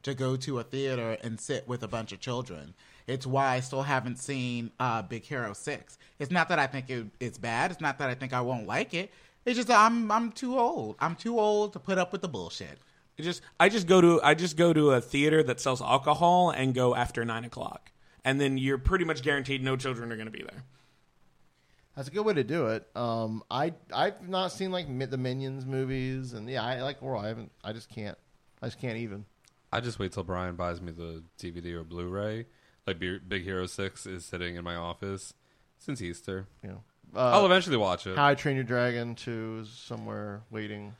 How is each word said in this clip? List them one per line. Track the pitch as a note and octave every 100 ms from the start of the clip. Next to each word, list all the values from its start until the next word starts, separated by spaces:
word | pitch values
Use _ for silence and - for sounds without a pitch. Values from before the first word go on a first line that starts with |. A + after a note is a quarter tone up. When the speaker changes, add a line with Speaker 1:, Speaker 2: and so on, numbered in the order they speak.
Speaker 1:
to | -
go | C3 C3 C3
to | C3 C3
a |
theater | A2+ C3+ C3+ B2+ A2+ A2
and | A#2 A2
sit | - C3 -
with | B2
a | A2
bunch | A#2 A2+
of | G2
children. | - B2 B2+ D#2+ D2 F2+ - - -
It's | C3+ C3
why | C3+ C#3 B2+
I |
still | B2+ C3+
haven't | C#3 C3 B2 A#2+
seen, | - C#3 B2 A#2+ A#2 _
uh, | B2+ A2+
Big | F#2 A#2 -
Hero | C#3+ A2+
six. | G#2 - B2+ - - - _
It's | C#3
not | F3+ D#3+
that | E3+
I | C3+
think | C3+ C3
it, | B2 A2 -
it's | B2 -
bad. | A#2 A2+ E3
It's | F3
not | D#3 B2+
that | C#3
I | B2
think | C3
I | B2+
won't | B2 B2 A2
like | A#2+ A3+
it. | E3+ G3 - - _ -
It's | B3
just | A#3
that | A3+ A3
I'm, | A#3 A3
I'm | G#3+ A#3
too | - B3+ B3+
old. | A#3+ B3 G#2+ -
I'm | D#3+ E3+
too | A3+ A#3
old | G#3+ G#3 G#3
to | -
put | - F#3
up | F3+
with | G3
the | F#3
bullshit. | A#2+ E2+ - D#2+ C#2+ _ _ _ -
Speaker 2:
It |
just, | D#3+ F3 - _
I | F3+
just | G#3+ F3
go | F#3
to, | E3+ E3+
I | C#3+ D#3
just | F3 D3+
go | E3+
to | D#3 D3
a | B2+
theater | A#2+ C#3 D3 D#3
that | C3+ B2
sells | C#3 B2+
alcohol | B2 C3 C#3 D3 F3 F3+ F3
and | - C3
go | B2+ B2+ A#2+
after | A#2+ - A#2
nine | A2+
o'clock, | A#2 - - - - _ _ _
and | B2+ C3+
then | C#3 C3+
you're | C3 C3+
pretty | C3 F#3
much | E3+ D#3
guaranteed | C#3 C#3+ C3 C3+
no | C3 C3
children | C3+ A#2+ A#2
are | A2
gonna | A2
be | -
there. | - - - _ _ _ _ _ _ _ _ _ _ _ _ -
Speaker 3:
That's | C3+
a |
good | F3 G#3+
way |
to | F3
do | A2+ E3 A#2+
it. | A2 - -
Um, | A#2+ A2+ A2+ A2 -
I, | B2 D#3+ E3 _
I've | - F3 G3+ F3+
not | F#3 F#3
seen, | - F#3+
like, | F3+ D3+
Mi-, | B2+ C3
the | C3
Minions | B2+ C3 C3+ C3+ C3
movies, | C3 C3 C3 B2+ C3 C3
and | A#2 A2
yeah, | C3
I | A2+ B2+
like | C3 C#3
Laurel. | C3 B2
I | G#2
haven't. | A2+ A2 _
I | -
just | A2 -
can't. | - G#2 - _ _ _ _
I | A#2
just | -
can't | B2+ A2+
even. | A#2 G2+ G#2 _ _ _ _
Speaker 4:
I | -
just | A#2+ A2
wait | G2
till | G2+
Brian | F2+ F2+ F2+ F2
buys | F2 F2
me | F2+
the | E2 E2 E2 E2 _
D | F2
V | E2+
D | E2+
or | E2+
Blu-ray, | D#2+ E2+ F2 F#2+ G#2 A2 A#2 _ _ _ -
like, | F2+
Be-, | F#2 F#2+
Big | F#2 G2
Hero | F2+ F#2 F#2
six | - G2 - G2
is | F#2 E2+
sitting | F2+ F2 F2
in |
my | E2+ E2+
office | E2+ F2 G2 G2 - - _ _ _ _
since | - C3
Easter. | F2+ E2+ - F#2+ F#2+ _
Speaker 3:
Yeah. | G2+ G2 - _ - -
Speaker 4:
I'll | B2+ F#3
Speaker 3:
Uh, | G3
Speaker 4:
eventually | F#3 F3+ B2+
watch | G2+ F2+ G2
it. | F#2+
Speaker 3:
How | C#3+
I | C#3
Train | D3+ C3+
Your |
Dragon | B2 B2 B2 A#2+ A#2+ A#2
two | - A#2 A2+ A2
is | G#2+
somewhere | A#2+ - A#2 A2 G#2 G#2 G2+ A2+
waiting. | A2 G#2 G#2 G#2 A2+